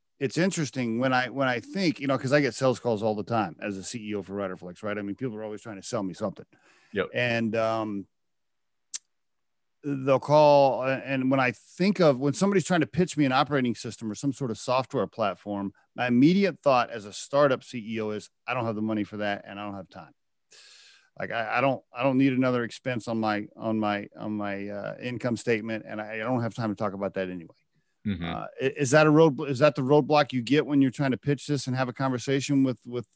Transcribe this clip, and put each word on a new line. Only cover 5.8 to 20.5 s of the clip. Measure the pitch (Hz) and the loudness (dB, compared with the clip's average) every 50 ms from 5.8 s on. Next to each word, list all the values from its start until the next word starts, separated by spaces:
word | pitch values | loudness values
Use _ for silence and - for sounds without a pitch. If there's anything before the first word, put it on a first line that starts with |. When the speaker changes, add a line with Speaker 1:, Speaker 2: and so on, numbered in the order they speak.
Speaker 1:
sell | - - - 113 | -8 -6 -4 -4
me | 101 92 85 | -4 -4 -6
something. | - 107 101 87 - - _ _ _ _ _ _ _ _ _ | -6 -6 -6 -6 -8 -14 _ _ _ _ _ _ _ _ _
Speaker 2:
Yep. | - 101 90 - | -4 -4 -4 -2
Speaker 1:
And, | - 120 123 123 117 117 113 110 104 | -2 -2 0 0 0 0 0 0 0
um, | 113 113 110 113 113 110 107 104 101 95 - _ _ _ _ _ _ _ _ _ _ _ _ _ _ _ _ - - _ _ _ _ _ _ _ _ _ _ _ _ _ _ _ _ - | 0 0 0 0 -2 -2 -4 -6 -8 -8 -12 _ _ _ _ _ _ _ _ _ _ _ _ _ _ _ _ -14 -14 _ _ _ _ _ _ _ _ _ _ _ _ _ _ _ _ -6
they'll | 147 143 135 131 135 135 127 | -6 -4 -2 2 2 2 2
call, | - - 147 151 151 147 147 143 139 135 123 104 | 4 4 6 8 8 8 8 8 8 6 4 2
uh, | 127 131 135 127 - | 0 -2 -2 -2 -4
and | 127 139 131 127 131 | -4 -2 0 2 2
when | 135 135 | 2 2
I | 127 123 | 2 2
think | 117 - - - - - 180 202 196 - | 0 -4 -10 -12 -4 0 2 2 4 6
of, | 180 151 135 123 | 6 4 4 4
when | 135 143 | 2 0
somebody's | 139 - 190 202 202 190 - | 0 2 2 2 2 2 2
trying | - 185 170 | 2 2 0
to | 147 | 0
pitch | - - - 180 165 - | 0 0 0 0 0 2
me | 151 147 | 2 2
an | 135 | 2
operating | 127 135 151 139 147 139 127 120 107 | 4 2 2 2 0 0 0 0 -2
system | - - 120 101 - 113 110 | -4 -8 -12 -10 -8 -8 -8
or | 104 | -8
some | - - 143 | -4 -4 -4
sort | 123 - 139 120 | -4 -4 -4 -6
of | 107 - | -6 -6
software | - - 123 127 127 - - 131 101 | -4 -2 0 0 -2 -2 -2 -2 -2
platform, | 92 - - 110 101 90 - - 104 101 101 101 98 - _ _ _ _ | -2 -2 -2 -2 -2 -2 -4 -8 -8 -6 -6 -6 -6 -8 _ _ _ _
my | - 123 123 | -4 0 2
immediate | 120 120 135 156 180 202 196 185 147 - | 4 6 6 6 6 4 2 0 -2 0
thought | - 143 131 123 117 - | 2 2 4 4 2 0
as | - 117 98 | -4 -10 -12
a | 104 | -12
startup | 95 - - - - 143 147 139 131 120 | -14 -14 -8 -2 2 4 4 4 2 0
C | 123 - - 123 104 110 113 | -4 -8 -10 -10 -8 -6 -6
E | 110 | -4
O | 110 107 | -4 -4
is, | 107 104 - - _ _ _ | -6 -6 -10 -12 _ _ _
"I | - 127 | -6 -4
don't | 127 117 | -4 -4
have | 117 110 | -4 -4
the | 104 | -2
money | 110 110 110 107 101 | -2 -2 -2 -2 -4
for | 98 107 104 | -4 -6 -6
that, | 104 104 101 98 - | -4 -4 -4 -6 -8
and | 101 101 101 | -12 -14 -12
I | 104 | -12
don't | 104 98 | -10 -12
have | 98 92 - | -12 -14 -16
time." | - 95 80 69 _ _ _ _ _ _ _ _ | -18 -20 -20 -20 _ _ _ _ _ _ _ _